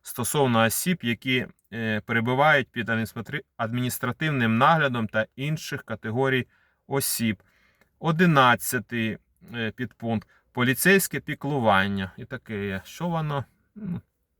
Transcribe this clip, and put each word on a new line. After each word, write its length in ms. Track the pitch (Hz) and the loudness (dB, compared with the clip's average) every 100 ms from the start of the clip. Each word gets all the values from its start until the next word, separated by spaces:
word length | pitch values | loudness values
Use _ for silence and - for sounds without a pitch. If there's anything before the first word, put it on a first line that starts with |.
стосовно 640 | - - 117 151 131 117 113 | -14 -8 -2 2 4 4 4
осіб, 340 | - 180 180 | 2 -2 -2
які, 460 | 117 117 131 127 - _ _ | -2 -4 0 -2 -2 _ _
е, 280 | 113 113 107 | -6 -4 -4
перебувають 640 | - 117 117 131 151 147 127 | -2 -2 0 4 4 4 0
під 220 | 120 110 | -6 -2
адміністратри-, 540 | 113 110 127 104 147 - - | -2 -2 -8 -10 -10 -12 -8
адміністративним 1000 | 113 123 123 - 120 117 156 135 113 113 | -6 -4 -4 -4 -6 -2 -2 0 2 4
наглядом 500 | 143 165 139 123 107 | 4 4 2 -2 -2
та 180 | 110 110 - | -2 -4 -6
інших 480 | 139 156 - 139 | -6 -6 -6 -10
категорій 640 | - 110 113 117 135 131 120 _ _ _ _ | -10 -10 -6 -2 0 0 -2 _ _ _ _
осіб. 560 | 139 - - 117 104 _ _ _ _ _ _ | -4 -2 -2 -2 -2 _ _ _ _ _ _
Одинадцятий, 1200 | 160 160 180 143 127 117 - 127 - 120 113 - _ _ - 120 | -2 4 4 6 6 4 0 -6 -4 -4 -4 -6 _ _ -14 -8
е, 160 | 110 | -8
підпункт. 560 | - 123 _ 117 110 - _ _ | -6 -10 _ -4 -4 -6 _ _
Поліцейське 680 | - 123 127 180 196 - 147 | -2 0 2 4 4 2 -6
піклування. 920 | - 151 143 147 113 95 101 98 95 - | -8 -8 -4 0 4 4 2 -2 -6 -10
І 80 | 123 | -14
таке 400 | - - 104 101 | -14 -10 -8 -6
є. 160 | 95 - | -8 -10
Що 220 | - 175 | -8 -4
воно? 380 | 165 156 143 - _ _ 208 | -4 -2 -4 -6 _ _ -14
Ну. 260 | 202 170 - _ _ | -10 -10 -12 _ _